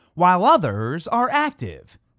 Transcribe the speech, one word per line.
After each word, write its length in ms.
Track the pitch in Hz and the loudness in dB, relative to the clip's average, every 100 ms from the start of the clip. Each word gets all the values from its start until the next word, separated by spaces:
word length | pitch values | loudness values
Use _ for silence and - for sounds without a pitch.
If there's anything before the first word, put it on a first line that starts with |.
| _ | _
while 320 | - 180 180 233 | -2 0 2 2
others 600 | 320 143 101 113 160 - | 2 0 -4 -6 -4 0
are 240 | 233 247 | 2 2
active, 640 | 285 302 - 95 71 - _ _ | 2 0 -6 -12 -14 -20 _ _